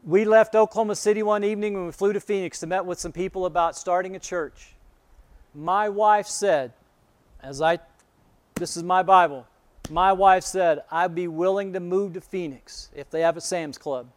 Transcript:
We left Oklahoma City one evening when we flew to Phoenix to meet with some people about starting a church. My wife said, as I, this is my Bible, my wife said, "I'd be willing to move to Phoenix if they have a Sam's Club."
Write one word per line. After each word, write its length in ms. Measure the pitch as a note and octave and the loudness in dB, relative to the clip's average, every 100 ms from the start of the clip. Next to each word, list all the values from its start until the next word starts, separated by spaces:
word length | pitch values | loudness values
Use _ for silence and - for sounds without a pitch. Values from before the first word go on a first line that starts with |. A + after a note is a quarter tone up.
| - | 2
We 200 | F3+ G#3+ | 2 6
left 280 | A3 A3 | 6 6
Oklahoma 420 | A3 G#3+ A#3 A3 G3+ | 4 2 2 -2 -2
City 280 | G#3 G#3+ | 0 0
one 220 | G#3 G#3 G3+ | 0 0 -2
evening 300 | G#3 G#3 G3 | -2 -4 -6
when 100 | F3 | -8
we 60 | |
flew 180 | - G3+ | -2 -2
to 80 | G#3 | -2
Phoenix 400 | - G3+ F3 - | -4 -4 -4 -8
to 80 | E3 | -6
meet 160 | F#3 | -4
with 160 | F3+ E3+ | -4 -8
some 140 | - | -10
people 320 | - F#3 F#3+ F#3 | -6 -6 -4 -2
about 320 | E3 E3 - | 0 -2 -2
starting 400 | - F3+ F#3 F#3+ | -2 -2 -2 -10
a 20 | |
church. 540 | - F3+ C#3+ - - _ _ _ _ _ _ - _ D3 | -8 -6 -6 -12 -20 _ _ _ _ _ _ -20 _ -12
My 320 | D#3+ F#3+ G#3+ | -2 0 0
wife 400 | G3+ G#3+ G#3 G3 | 2 4 4 2
said, 460 | - G3+ D#3 B2+ _ _ _ _ _ _ - | -2 2 2 0 _ _ _ _ _ _ -20
as 200 | C3+ C3+ | -16 -2
I, 180 | D#3+ E3+ - _ _ _ _ _ _ - | 0 0 -4 _ _ _ _ _ _ -10
this 200 | E3+ E3+ | -8 -8
is 80 | |
my 180 | E3+ F#3 | 0 0
Bible, 460 | F3+ F#3+ E3+ C#3 A#2 _ _ _ - | 6 6 6 0 -14 _ _ _ -8
my 220 | D#3 F#3 | 0 2
wife 320 | F#3+ G3 F#3 | 6 6 6
said, 400 | - F#3+ F3 D3 - | 2 0 2 0 -2
"I'd 240 | E3 F3+ E3 | -2 -2 -2
be 140 | F3 | -6
willing 420 | D#3+ F3+ G3 G3 | -2 0 0 -4
to 80 | F#3 | -8
move 340 | F3 F#3+ G3+ F3 | -2 -2 -2 -8
to 60 | |
Phoenix 680 | - F#3+ E3 B2+ _ - - | -10 -8 -8 -12 _ -20 -18
if 160 | - C#3 | -18 -10
they 120 | D#3+ | 0
have 160 | E3 E3 | 0 0
a 40 | |
Sam's 360 | - F3+ D#3 C3 | -6 -6 -6 -10
Club." 300 | - C3 B2 | -8 -8 -8